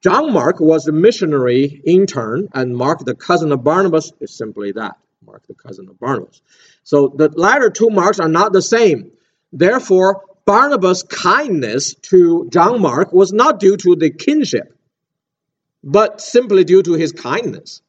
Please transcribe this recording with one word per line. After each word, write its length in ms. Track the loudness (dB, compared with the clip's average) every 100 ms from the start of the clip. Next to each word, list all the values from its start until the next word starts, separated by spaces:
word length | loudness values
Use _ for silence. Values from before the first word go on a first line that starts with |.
John 300 | 0 0 0
Mark 280 | 0 0 0
was 240 | 2 2
the 80 | 0
missionary 880 | 2 2 2 -2 -2 0 0 -2 -4
intern, 640 | 0 2 2 -4 -6 -8 -8
and 240 | -6 -6 -4
Mark, 280 | -4 -4
the 100 | -6
cousin 360 | -10 -2 -2 0
of 140 | -2
Barnabas, 480 | 0 0 2 0 -4 _
is 160 | -18 -12
simply 360 | -14 -10 -10
that, 240 | -10 -12 -14 _ _
Mark, 220 | _ -20 _
the 80 |
cousin 340 | -20 -20 -20 -20
of 100 | _
Barnabas. 440 | -6 -6 -6 _ _ _ _ _
So 260 | -2 2 2
the 220 | 2 -2
latter 400 | 2 0 2 0
two 180 | 0 0
Marks 320 | 2 0 0
are 80 | 0
not 240 | 0 2
the 100 | 0
same. 500 | 0 2 2 0 -6 _ _ _ _
Therefore, 720 | 0 0 0 0 2 2 0 -8 _
Barnabas' 580 | 0 2 2 2 0 -2
kindness 920 | -6 -6 -2 0 0 -4 -4 -4 -6 -12 2
to 380 | 4 4 2 -2
John 300 | 0 2 2
Mark 320 | -2 0 0
was 200 | 2 2
not 280 | 2 0 2
due 160 | 0 0
to 180 | 0 2
the 140 | 0
kinship, 680 | -4 -4 -2 -2 -4 -8 _ _ _ _ _ _ _ _ _ _ _
but 380 | -2 0 0 -2
simply 440 | -2 0 2 2
due 180 | 4 4
to 120 | 4
his 180 | 0 -2
kindness. 680 | -6 -6 -6 -6 -10 -18 -20